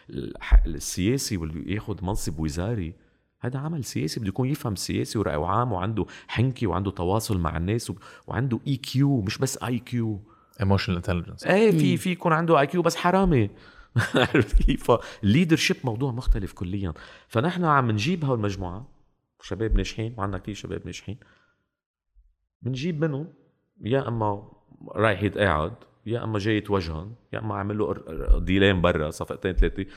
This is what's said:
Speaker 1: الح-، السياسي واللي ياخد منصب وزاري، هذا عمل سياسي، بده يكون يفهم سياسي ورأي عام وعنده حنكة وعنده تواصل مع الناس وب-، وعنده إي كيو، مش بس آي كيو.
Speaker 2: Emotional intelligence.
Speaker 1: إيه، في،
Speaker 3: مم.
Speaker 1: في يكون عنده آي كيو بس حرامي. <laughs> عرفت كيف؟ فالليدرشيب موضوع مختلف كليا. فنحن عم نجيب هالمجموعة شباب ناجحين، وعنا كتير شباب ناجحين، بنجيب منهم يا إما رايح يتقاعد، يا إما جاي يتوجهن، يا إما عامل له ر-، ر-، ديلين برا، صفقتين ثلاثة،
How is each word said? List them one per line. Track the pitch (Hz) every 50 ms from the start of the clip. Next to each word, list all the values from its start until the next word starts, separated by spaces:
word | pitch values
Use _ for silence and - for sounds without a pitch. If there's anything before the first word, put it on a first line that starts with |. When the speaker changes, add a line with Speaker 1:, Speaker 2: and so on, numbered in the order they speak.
| _ -
Speaker 1:
الح-، | - - - - - - - - - - -
السياسي | 87 80 71 - - - - 90 101 127 139 135 - 110
واللي | 90 82 80 78 80 - - 92
ياخد | 107 - - 104 - -
منصب | 90 104 - - - 80 76
وزاري، | 80 78 73 82 87 95 82 104 87 80 87 - _ _ _ _ _ _ _ _
هذا | - 120 131 135
عمل | 139 156 170 156 120
سياسي، | - - 117 123 156 - 147
بده | 113 95
يكون | 95 - 127 131
يفهم | 147 - - 120 104
سياسي | 87 - - 92 101 120 - - 110
ورأي | 98 - 73
عام | 76 78 87 98 110 123 127 104
وعنده | 90 90 104 113 107 87 - - - - -
حنكة | - - 113 135 123 - 123
وعنده | 98 82 90 101 98
تواصل | 92 - 87 87 95 113 110 - 107 92
مع | 85 78 78
الناس | 80 85 92 107 120 - -
وب-، | 98 - - - - - _
وعنده | - - 92 127 139 117 - -
إي | 147 139
كيو، | - - - - 127 139 143 143 127
مش | 101 95 - -
بس | 135 131 - - -
آي | 113 127 117
كيو. | 117 - - 123 113 110 107 98 101 - _ _ _ _ _ - 101
Speaker 2:
Emotional | 98 98 95 - - 92 87
intelligence. | 85 - 90 87 82 - - - -
Speaker 1:
إيه، | - 170 196 226 220
في، | 190 160 151 143
Speaker 3:
مم. | -
Speaker 1:
في | - - 190
يكون | 175 165 - 175 160
عنده | 156 170 165 165 143
آي | 139
كيو | 147 - 175 165
بس | 165 160
حرامي. | - - 175 180 190 196 185 175 127 107 101 - - - - - - -
<laughs> | _ - 117 110 - -
عرفت | 135 123 - - 156 110 - - - -
كيف؟ | - 147 - - -
فالليدرشيب | 123 110 - - - - - 98 104 147 185 160 165 147 - - 185 - -
موضوع | 127 110 110 135 139 117
مختلف | 117 131 - - 117 98 82 -
كليا. | - 95 87 92 101 98 87 76 - - - - - - _
فنحن | - 117 123 170 180 180 180
عم | 160 147 139 127 117
نجيب | 107 107 101 143 190 180 151
هالمجموعة | 135 131 117 104 101 95 95 95 90 87 101 131 - - _ _ _ _ _ _ _ _ _ -
شباب | - - 101 113 110 -
ناجحين، | 101 117 - - - 110 113 123
وعنا | 117 98 101 98 90
كتير | - - 101
شباب | - - 90 90 87 95
ناجحين، | - 90 - - - - - - _ _ _ _ _ _ _ _ _ _ _ _ _ _ _ _ _ _ _ _ _ _ _ _ _ _ _ -
بنجيب | 120 131 127 135 180 175 147 156
منهم | 160 143 135 156 180 - _ _ _ _ _ _ _ _ _
يا | - 107 120 139 131 117
إما | 117 117 110 104 101 101 104 95 - - _ _ - - - - -
رايح | 92 107 113 101 90 104
يتقاعد، | 101 - - 104 95 80 76 76 90 110 - - _ _ _ -
يا | 101 113 120 -
إما | 110 110 104
جاي | 95 110 110
يتوجهن، | 107 101 - 101 98 87 82 80 76 85 104 117 - _ _ -
يا | 107
إما | 113 110 101
عامل | 101 98 101 104 107
له | 107 - 98
ر-، | - - -
ر-، | 80 76 65 - - 73
ديلين | 85 82 92 98 98 98 98 90
برا، | 85 87 87 80 76 76
صفقتين | 78 - 85 - - - - 95 90
ثلاثة، | 87 - 85 - - 95 - -